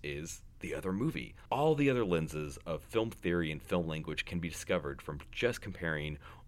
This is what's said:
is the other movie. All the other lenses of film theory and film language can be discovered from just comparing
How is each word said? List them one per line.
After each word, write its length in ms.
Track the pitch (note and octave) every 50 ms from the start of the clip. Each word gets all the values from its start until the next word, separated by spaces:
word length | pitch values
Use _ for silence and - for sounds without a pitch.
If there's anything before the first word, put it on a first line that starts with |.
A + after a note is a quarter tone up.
is 380 | - D2 C#2+ C#2+ D#2+ E2 - - - - - -
the 140 | - E2 C#2+
other 180 | D#2 - F#2
movie. 420 | F#2+ G2+ B2+ D#3+ - C#2+ A#1+ G#1 - - - -
All 240 | A#2 C3 D3 D#3+ D#3
the 160 | C#3+ C#3+ C#3
other 140 | C3 B2 A2+
lenses 540 | F#2 F2 E2 D#2+ D2 D#2+ D#2 D2+ D2 C#2+ - -
of 160 | E2 E2 D2+
film 280 | - - - A2 A2+ A#2
theory 420 | A2+ - - F2+ F2 F2 E2 D#2
and 100 | D#2 C#2+
film 240 | - - - F2+ E2+
language 380 | D#2+ D#2 D#2+ D2+ D#2 D#2 - -
can 160 | - F2+ F2
be 80 | E2 E2+
discovered 540 | D#2+ - - - F#2+ F2 D2 C#2+ C#2 C#2
from 180 | - - D2+ D2 - -
just 300 | - - A#2+ C3+ A#2 -
comparing 580 | - G#2+ F#2 - F2+ E2 D#2 D2+ D2 D2+ D2+ D2 - - - - -